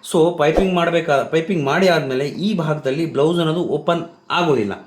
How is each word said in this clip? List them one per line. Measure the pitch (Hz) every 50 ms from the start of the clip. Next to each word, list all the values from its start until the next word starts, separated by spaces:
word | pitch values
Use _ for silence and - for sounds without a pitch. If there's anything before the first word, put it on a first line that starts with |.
| _ -
So | - 180 156 170 - -
ಪೈಪಿಂಗ್ | 147 147 - 220 196 190 180 175
ಮಾಡ್ಬೇಕಾ-, | 170 170 170 170 165 151 147 135 117 - -
ಪೈಪಿಂಗ್ | 160 165 - 202 170 143 135
ಮಾಡಿ | 143 170 190 185 170
ಆದ್ಮೇಲೆ | 160 143 135 131 127 143 147 120 - 170
ಈ | 208 214 175 160
ಭಾಗದಲ್ಲಿ | 156 151 147 - 135 131 156 165 160 127
ಬ್ಲೌಸ್ | 135 143 160 175 175
ಅನ್ನೋದು | 170 160 156 170 165 117 -
ಓಪನ್ | 151 - 180 170 170 - - - _ _ _ - 170
ಆಗೋದಿಲ್ಲ. | 175 165 143 120 104 101 92 - -